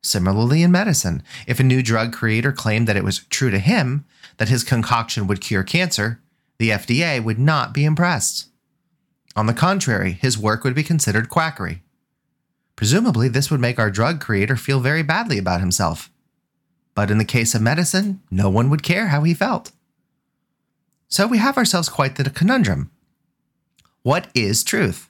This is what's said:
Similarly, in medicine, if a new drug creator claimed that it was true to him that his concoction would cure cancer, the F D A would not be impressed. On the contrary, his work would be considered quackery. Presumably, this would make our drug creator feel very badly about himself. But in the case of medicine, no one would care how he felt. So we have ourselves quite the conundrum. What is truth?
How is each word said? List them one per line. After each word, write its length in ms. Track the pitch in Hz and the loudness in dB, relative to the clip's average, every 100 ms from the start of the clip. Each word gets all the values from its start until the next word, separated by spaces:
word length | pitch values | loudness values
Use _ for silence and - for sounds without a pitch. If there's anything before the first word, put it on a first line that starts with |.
Similarly, 600 | - 104 92 101 117 151 | -2 0 2 2 2 4
in 80 | 175 | 4
medicine, 520 | 180 214 160 95 76 - - - | 4 2 0 0 -4 -8 -18 -6
if 120 | - | 2
a 60 | |
new 180 | 131 127 | 4 4
drug 300 | 117 113 117 | 2 0 0
creator 400 | 113 117 110 135 | -2 0 0 0
claimed 340 | 139 110 110 117 | -2 -2 0 2
that 100 | 101 | 0
it 80 | |
was 200 | 95 92 - | 0 -4 -6
true 200 | - 131 | -4 -2
to 80 | 98 | 0
him 460 | 98 233 131 143 - _ - _ | 2 2 0 -4 -8 _ -20 _
that 140 | 104 | 0
his 120 | 120 | 0
concoction 640 | - 120 113 120 113 - 98 | 0 -2 0 0 -2 -4 -2
would 140 | 98 | -2
cure 220 | - 104 | -2 -4
cancer, 580 | 92 170 180 - 107 113 _ _ _ _ | 0 -2 0 -2 -4 -6 _ _ _ _
the 120 | 113 | 0
F 160 | 104 - | 0 0
D 160 | 120 | 0
A 180 | 170 135 | 0 -2
would 180 | 113 110 | -2 0
not 340 | 139 156 123 | 2 2 0
be 140 | - 147 | 0 0
impressed. 640 | 156 175 160 - - - _ _ _ _ _ _ _ _ | 2 0 0 -4 -6 -12 _ _ _ _ _ _ _ _
On 120 | - 107 | -2 -2
the 80 | |
contrary, 580 | 117 170 196 - 110 95 | 2 2 2 0 0 -2
his 240 | 87 131 110 | -2 -2 0
work 260 | 107 110 | -2 0
would 120 | 131 | -2
be 100 | 127 | -2
considered 460 | 147 165 127 104 113 | -2 0 2 0 0
quackery. 520 | - 160 151 87 87 _ _ _ _ _ _ _ _ _ - | -2 -2 -4 -10 -10 _ _ _ _ _ _ _ _ _ -4
Presumably, 520 | 107 160 240 117 123 | 0 2 2 2 2
this 220 | 117 - | 0 0
would 100 | 147 | 0
make 180 | 120 120 | 0 0
our 120 | 110 | 0
drug 300 | 98 120 165 | 2 0 -2
creator 360 | - 104 104 117 | -2 0 0 -2
feel 240 | - 135 | 0 0
very 220 | 127 151 | 0 0
badly 360 | 151 165 233 113 | 0 -2 0 -2
about 220 | 95 90 | 0 0
himself. 500 | 92 90 85 78 - _ _ _ _ _ _ _ _ | 0 0 -2 -2 -10 _ _ _ _ _ _ _ _
But 160 | - 101 | -4 0
in 80 | 104 | 2
the 60 | |
case 300 | 110 127 113 | 2 0 0
of 80 | 92 | 2
medicine, 580 | 113 156 175 185 202 190 _ | 0 0 0 0 -2 -6 _
no 200 | 92 98 | -2 2
one 180 | 98 123 | 2 2
would 140 | 147 | 0
care 260 | - 180 220 | 0 -2 0
how 140 | 147 | 2
he 100 | 156 | 2
felt. 400 | 165 - - - _ _ _ _ _ _ _ _ _ _ _ _ _ _ | 0 0 -2 -6 _ _ _ _ _ _ _ _ _ _ _ _ _ _
So 180 | - 208 | -2 2
we 120 | 233 | 2
have 180 | 240 277 | 2 2
ourselves 320 | 233 180 165 | 0 0 -2
quite 280 | - 135 - | -2 -2 0
the 120 | 139 | -4
conundrum. 600 | - 180 254 170 76 67 _ _ _ _ _ _ _ _ _ _ _ | 0 2 4 2 0 -4 _ _ _ _ _ _ _ _ _ _ _
What 260 | 123 156 - | 0 0 0
is 280 | - 104 85 | -2 0 0
truth? 460 | - - 151 85 - | -2 0 0 -2 -12